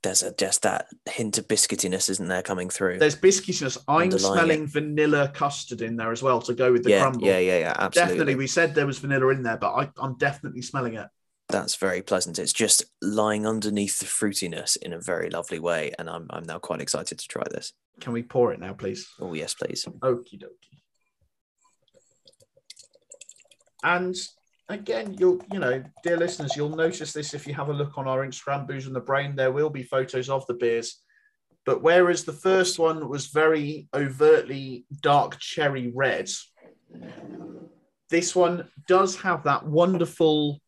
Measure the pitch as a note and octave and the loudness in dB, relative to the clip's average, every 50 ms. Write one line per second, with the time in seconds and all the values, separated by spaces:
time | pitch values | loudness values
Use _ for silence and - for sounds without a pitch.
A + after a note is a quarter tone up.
0 | - G2 F#2 - F2+ F#2+ - - F#2+ F#2+ - - - G2+ - - - - - _ | -4 0 0 0 0 -2 -2 -2 -2 0 0 0 0 0 0 0 -6 -8 -16 _
1 | _ - - - A#2 G#2+ G2+ - G2 _ A2 G2+ - - G2+ - - F#2 F#2 F#2+ | _ -10 -6 -4 -4 -2 -2 -4 -2 _ 2 2 2 0 0 -2 -2 -2 -2 -2
2 | - - F#2+ - F2+ F2 F#2 F2+ F#2 - G2 F#2 F2+ F#2 - - G2 F#2 F2+ F#2 | -2 -2 -2 -4 -2 -2 -2 -2 -2 -2 -4 -4 -4 -6 -4 0 0 0 2 2
3 | D#3 D3+ D3 - - F#3+ G3 G3 - - F3+ - D3 C3+ - - - - D3 D#3+ | 2 2 2 4 4 4 4 4 -2 -4 -4 -4 -4 -4 -6 -6 -4 0 2 2
4 | F3 F#3 F#3 F#3+ F#3+ G3 G3 F3 E3 E3 D#3 D#3 D#3 D3 D3 D3+ D3+ D3+ D3+ D3+ | 2 2 2 2 2 2 4 4 4 4 2 0 0 -2 -4 -4 -4 -2 0 2
5 | D3+ D3+ D3 C#3+ C#3+ C#3 - - C#3+ C#3+ C#3 - - - B2 - A#2 A2+ A#2 A#2 | 4 4 4 4 2 0 0 -2 -2 -2 -2 -6 -10 -10 -8 -6 -6 -6 -4 -4
6 | A2+ A2+ A#2 A#2 C3 C3+ B2+ A2+ A#2 - B2 B2 B2+ B2+ B2 A#2+ A#2+ A#2+ G2+ G2 | -4 -4 -4 0 2 2 2 2 2 -2 0 2 4 4 4 4 6 6 6 6
7 | F#2 - C3 A#2+ - G2 F#2+ F#2 F2+ F#2 F2+ F2 D#2+ E2 - - - G2 - E3+ | 6 4 2 2 2 4 4 4 4 4 4 2 2 2 0 0 -2 2 4 4
8 | F3 - - - D#3 C#3+ C3+ C3 C3+ B2+ - E3+ E3+ D#3 D3 D#3 C#3+ C#3 C3 - | 4 4 4 2 2 2 2 0 -2 0 2 2 2 4 2 0 0 0 -2 -4
9 | - C#3+ C#3 C3+ C3 C3 C3+ C3+ B2+ A#2 A2+ - - - - B2+ D3 D3 _ - | -2 0 0 2 4 4 2 2 0 -4 -4 -2 -2 -2 0 -2 -2 -4 _ -8
10 | - C3+ B2+ B2 - C#3 C#3 - - - - B2 B2 - - C#3 B2+ A#2+ A2+ A2 | -8 -8 -2 0 -2 -2 -2 -4 -10 -12 -10 -10 -12 -6 -4 -4 -4 -4 -6 -8
11 | - - _ _ _ _ _ _ _ - - G2+ - - - - - F#2+ F2+ F2+ | -12 -14 _ _ _ _ _ _ _ -4 -4 -2 -2 -2 -4 -2 -2 -2 -2 -2
12 | F#2+ - G2+ F#2 - F2+ E2 - C#2+ - - - A2+ G#2 - - - _ _ _ | -2 -2 0 0 0 -2 -4 -4 -2 -2 0 2 4 4 4 2 2 _ _ _
13 | - F#2+ G#2+ A2 G#2+ G#2+ G#2+ G#2+ G#2+ A2 A2+ A2 G#2 G#2+ G#2 G#2 G2+ G2 - - | -4 -2 0 2 2 2 2 0 0 0 -2 0 -2 -2 0 0 0 0 -2 -4
14 | G2+ - - - A2+ G#2 G2 - G2 F2 E2 D#2+ - - - - - F2 E2+ E2+ | -4 -4 -2 0 0 0 0 -2 -4 -4 -6 -6 -2 -2 -2 -2 -4 -8 -10 -8
15 | F2 - F2 E2+ F2 F2 F2 F2 E2+ - - D#2+ D#2+ F2 E2+ D#2+ D#2 C#2+ - - | -6 -4 -4 -4 -2 -4 -6 -6 -6 -6 -8 -4 -2 -2 0 0 -2 -4 -6 -8
16 | F2 E2 E2+ E2+ E2 - E2 E2 E2+ E2 D#2+ E2 - - E2+ - - - - - | -10 -10 -10 -12 -12 -10 -12 -10 -10 -8 -10 -10 -8 -8 -6 -6 -4 -4 -4 -4
17 | - - - - - - - - - - - - - - _ _ _ _ _ _ | -4 -6 -10 -12 -14 -10 -6 -6 -6 -6 -6 -10 -10 -12 _ _ _ _ _ _
18 | - B2+ A#2 A#2 A#2+ - - B2+ B2 A2 - - E2+ F#2+ G2 - - F#2+ - - | -10 -6 -6 -6 -6 -2 2 2 2 2 2 -4 -8 -12 -12 -8 -8 -8 -8 -8
19 | - - - _ - F2+ E2 D#2 D#2 - - - - - - - - - - - | -12 -16 -14 _ -10 -8 -6 -6 -6 -6 -6 -6 -6 -6 -6 -6 -8 -10 -10 -4
20 | - C3 B2 A#2+ A#2+ _ - G2+ - - - _ _ _ _ _ _ _ _ _ | -2 -2 -2 -2 -4 _ -20 -20 -20 -20 -20 _ _ _ _ _ _ _ _ _
21 | _ _ _ _ _ _ _ _ _ _ _ _ _ _ _ _ _ _ _ _ | _ _ _ _ _ _ _ _ _ _ _ _ _ _ _ _ _ _ _ _
22 | _ _ _ _ _ - _ _ - _ _ _ _ _ - - - _ _ _ | _ _ _ _ _ -20 _ _ -20 _ _ _ _ _ -20 -20 -20 _ _ _
23 | _ _ - _ - _ - _ _ _ _ _ _ _ _ _ - D#3 F3 F3 | _ _ -20 _ -20 _ -20 _ _ _ _ _ _ _ _ _ 0 0 2 2
24 | F#3 F3+ F#3 F#3 - - _ _ _ _ _ _ _ - G#3 G#3 G#3 A3 A3+ A3+ | 0 -2 -4 -6 -10 -12 _ _ _ _ _ _ _ -12 -12 -10 -6 -4 -4 -4
25 | A3 G#3 F#3+ - F3+ F#3 F3+ F3+ - - G3+ F#3+ D#3 B2 B2+ C3 B2+ - _ - | -4 -8 -2 4 4 4 4 4 -2 -8 -6 -2 0 0 0 -2 -4 -12 _ -8
26 | - E3+ F3 E3+ E3+ F3 - - D3 C#3 - C#3+ D3 D3+ D#3 D#3+ D#3+ E3 D#3+ - | -2 0 2 2 0 -2 -2 -6 -6 -6 -4 -2 -4 -4 0 0 0 0 0 -2
27 | D#3 D3 - D3+ D3 - - D3 - D3 D3 - C#3 D3 D3 C#3+ C#3+ C#3+ - C#3+ | -10 -8 -8 -8 -8 -8 -10 -10 -8 -8 -8 -6 -4 -4 -2 -2 -4 -4 -4 -6
28 | C3 C3+ C3 C3 C3+ C3+ B2+ - - C#3 C#3 C#3 C#3 C#3+ C#3 C3+ C3 C3+ C3 B2+ | -4 -2 -2 -2 -2 -4 -8 -10 -6 -4 -4 -4 -4 -6 -8 -8 -8 -8 -8 -8
29 | A#2+ - C3+ C#3 C#3 C#3+ C#3+ C3+ C3 C3 C3 C#3+ D3+ D#3 C#3+ C3+ B2 - - C3+ | -4 -2 -2 -2 0 -2 -2 0 0 2 2 2 0 0 -2 -6 -8 -2 -2 -2
30 | C3 C3 - C3 B2+ C3 C#3 C3+ C3+ - B2 A#2+ B2 A#2 A#2 A#2 A2+ - - _ | -2 0 -4 -6 -2 -2 -4 -4 -2 -4 -4 0 0 2 2 0 -2 -6 -12 _
31 | _ _ _ _ _ _ _ _ _ _ _ _ _ - C3 A2+ C3 D#3+ E3+ F3+ | _ _ _ _ _ _ _ _ _ _ _ _ _ -2 -2 4 4 6 8 8
32 | F3+ F3 F3 E3+ - - D3 D3+ - F#3+ F#3+ F#3+ F3+ F3+ - - E3 D#3+ D#3+ D#3+ | 8 6 4 0 -2 -8 -10 -2 2 2 4 4 4 2 2 2 2 2 2 0
33 | D#3 A#2+ C#3 C#3+ C3 - - D3+ D#3 D#3+ D#3+ D3+ D3 C#3+ D#3 D3+ - - - C#3+ | -6 -6 -6 -8 -8 -2 0 4 4 4 4 2 0 -4 -6 -10 -12 -6 -4 -2
34 | C#3+ C3+ C3 C3 D3+ D#3 D#3 D3+ - A#2 C#3 C#3 C3+ C3 B2+ A#2+ - _ C#3+ C#3+ | -2 -2 2 6 8 8 8 8 6 -2 -8 -8 -8 -10 -12 -12 -14 _ -18 -2
35 | - D3+ C#3+ C#3+ G#2+ - - - - - - E3 D3+ C#3+ C#3 C3+ B2 A#2+ A#2+ B2+ | 2 4 6 6 4 2 -4 -12 -12 -8 -2 0 0 0 0 0 -4 -4 -2 0
36 | C3+ B2+ G#2 E2 F#2 - - - - _ _ _ - - - _ _ _ - - | 2 2 2 0 -2 -6 -8 -10 -12 _ _ _ -20 -20 -20 _ _ _ -20 -20
37 | - - - - - - - - - - - - - - _ _ _ _ _ _ | -18 -18 -18 -18 -16 -16 -14 -14 -14 -16 -16 -18 -20 -20 _ _ _ _ _ _
38 | _ _ E3 E3+ E3+ - - F3+ F3+ E3+ F3 F3 - - _ - - - F3+ F#3+ | _ _ 0 0 0 2 4 4 4 4 4 -2 -6 -12 _ -20 2 4 4 6
39 | G3 F#3+ F#3+ - - F#3+ F3 D3+ - D3 C#3+ - - D3+ D3 D#3+ F3 F3+ F#3+ E3+ | 6 4 0 -4 -2 -2 -2 0 0 0 0 0 -2 0 4 4 4 4 4 2
40 | E3 D#3+ - - E3+ D#3 D3+ D3+ D3+ D3 C#3+ D3 _ | 0 -2 2 2 4 4 4 4 2 0 -2 -6 _